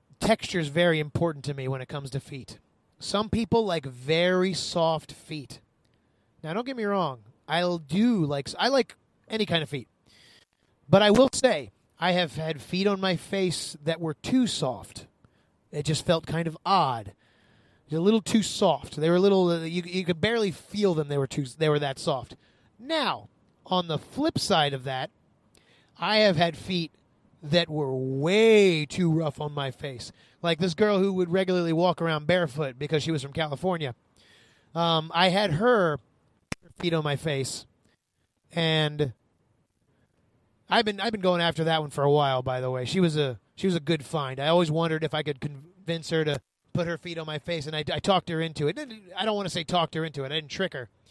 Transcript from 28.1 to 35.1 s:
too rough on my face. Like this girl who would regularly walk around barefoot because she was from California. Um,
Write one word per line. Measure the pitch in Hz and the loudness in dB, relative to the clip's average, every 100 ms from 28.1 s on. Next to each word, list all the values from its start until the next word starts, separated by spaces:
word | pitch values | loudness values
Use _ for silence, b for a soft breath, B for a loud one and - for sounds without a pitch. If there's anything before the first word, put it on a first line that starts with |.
| 135 156 208 226 214 196 160 147 | -2 2 4 6 8 6 4 -2
too | - 170 | 0 2
rough | 160 156 143 | 2 0 -6
on | 151 | -8
my | 143 135 | -4 -6
face. | - 147 123 - - b b | -6 -12 -12 -16 -18 b b
Like | 170 156 | -2 0
this | 185 | 0
girl | 156 208 202 | 2 2 4
who | 196 | 2
would | 185 175 | 0 0
regularly | 185 185 180 170 | 0 2 2 2
walk | 160 180 160 | 2 2 2
around | 165 156 151 | -2 -2 0
barefoot | 180 160 135 139 123 | 2 2 -4 -8 -6
because | 147 156 | -4 -2
she | 156 | 0
was | 156 | -4
from | 139 | -4
California. | 160 156 147 185 170 143 - _ _ b b b b b | -6 -4 -2 -2 -2 -6 -8 _ _ b b b b b
Um, | 165 170 160 160 | 0 2 2 0